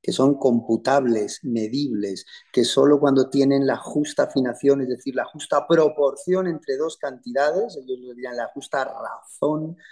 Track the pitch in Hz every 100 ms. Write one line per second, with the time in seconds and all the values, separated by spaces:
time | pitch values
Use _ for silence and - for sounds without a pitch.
0 | - - 135 139 131 120 117 113 - 139
1 | 127 113 104 - 135 113 107 131 139 110
2 | 101 95 - - _ - 113 - 139 147
3 | 143 135 127 139 135 139 135 120 - 147
4 | 147 - 135 139 127 117 139 139 127 120
5 | 139 127 110 151 - 147 - 165 151 -
6 | 139 - - 185 185 156 - 135 160 -
7 | 143 127 123 123 147 175 226 160 127 127
8 | 123 120 123 120 113 139 - 139 131 113
9 | 110 113 - - 147 151 160 175 -